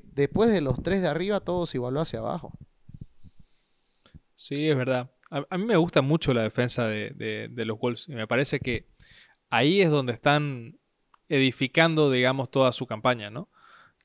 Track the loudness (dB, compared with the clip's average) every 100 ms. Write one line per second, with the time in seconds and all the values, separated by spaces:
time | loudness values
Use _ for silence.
0 | -6 -2 0 2 4 4 2 -2 -2 0
1 | 0 -2 -2 -4 -2 -2 -2 -4 -4 -2
2 | -4 -4 -6 -6 -8 -18 -20 _ -20 -18
3 | -18 -20 -20 -20 -20 _ _ _ _ _
4 | _ -20 _ -16 -10 -4 0 0 2 -2
5 | -4 _ -10 -8 -6 -4 2 2 4 2
6 | 2 2 2 0 0 0 -2 0 -2 -4
7 | -8 -8 -8 -8 -8 -8 -6 -4 -4 -4
8 | -8 -8 -2 0 0 -2 -2 -6 -6 _
9 | -20 -20 -20 _ -2 2 4 4 4 2
10 | 0 -2 2 2 0 -8 -12 -20 _ _
11 | _ _ -2 2 2 2 0 4 4 6
12 | 4 4 2 0 -2 2 2 2 -6 -2
13 | 0 0 -4 -12 -14 _ -20 -20 _ _